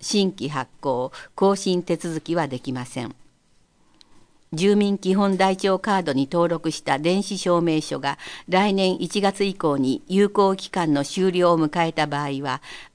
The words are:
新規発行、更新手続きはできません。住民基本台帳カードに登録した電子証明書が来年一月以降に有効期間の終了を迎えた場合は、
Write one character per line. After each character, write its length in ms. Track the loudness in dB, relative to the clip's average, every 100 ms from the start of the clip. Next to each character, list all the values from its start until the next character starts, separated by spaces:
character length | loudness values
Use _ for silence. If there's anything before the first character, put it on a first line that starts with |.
新 300 | -2 2 2
規 180 | -2 -6
発 240 | -6 -8 -8
行、 320 | -4 -2 -4 -8 -18 0
更 180 | 2
新 300 | 2 0 -2
手 120 | 0 -4
続 240 | -2 -6
き 140 | -4
は 140 | -4 -2
で 100 | -6
き 140 | -8
ま 120 | -8
せ 200 | -8 -8
ん。 100 | -10 -12 -20 _ _ _ _ _ _ _ _ -20 _ _ _
住 240 | 0 4 4
民 200 | 2 0
基 200 | 0 2
本 200 | 2 4
台 200 | 2 2
帳 220 | 0 0
カ 180 | 0 0
ー 40 |
ド 80 | 0
に 160 | -2 0
登 180 | 2 2
録 220 | 0 -4
し 100 | -6
た 200 | -2 0
電 240 | 2 0
子 120 | -2 -4
証 240 | 0 2
明 200 | 2 0
書 180 | -2 -6
が 180 | -6 -8 -12 -16 0
来 240 | 2 4
年 300 | 2 2 0
一 180 | -2 0
月 240 | 0 0
以 100 | -2
降 220 | 0 -2 0
に 260 | 0 -2 0
有 220 | 2 4
効 260 | 4 2
期 160 | 2 -4
間 240 | -2 0
の 100 | 0
終 280 | 0 0 0
了 200 | 4 4
を 60 | 4
迎 300 | 2 0 -2
え 40 |
た 140 | 0 -2
場 160 | -2
合 220 | -4 -4
は、 180 | -4 -6 -8 -18 -20